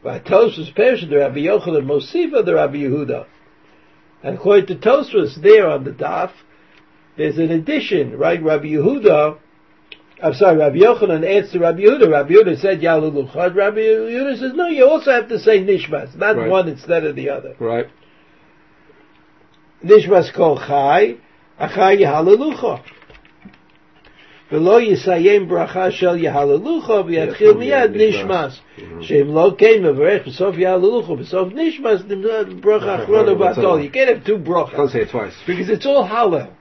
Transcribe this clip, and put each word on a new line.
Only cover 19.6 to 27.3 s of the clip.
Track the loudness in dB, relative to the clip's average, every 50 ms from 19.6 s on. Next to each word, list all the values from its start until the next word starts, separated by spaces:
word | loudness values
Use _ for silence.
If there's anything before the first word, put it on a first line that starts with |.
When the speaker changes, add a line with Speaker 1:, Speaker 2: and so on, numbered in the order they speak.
| _ _ _ _ 2
Speaker 1:
Nishmas | 6 6 6 6 4 2 2 2 0 -2
Kol | 0 0 0 0
Chai, | -2 -4 -2 -2 0 2 2 2 2 2 0 -2 -12 _ _ _ _ _ _ _ -10
Achai | -10 -8 -2 0 2 2 4 4
Yihalalucha. | 2 2 2 0 4 4 4 4 4 -4 -6 -4 -6 -6 -6 -8 -12 -20 -20 -20 -20 _ -20 -20 _ _ _ _ _ -20 _ _ _ _ _ _ _ _ _ _ _ -20 _ _ -20 _ -20 -20 _ _
V'lo | -4 0 2 4 4 4
yisayim | 4 2 0 0 0 -2 0 2 4 4 4 4 2 0
bracha | -2 -2 -4 -4 -4 -4 -4 -4
shel | -2 0 0 0 0
Yahalalucha, | 0 -4 -4 -2 0 0 2 0 0 0 -4 -6 -4 -2 0 0 0 0
v'yatchil | -2 -2 -2 -2 -4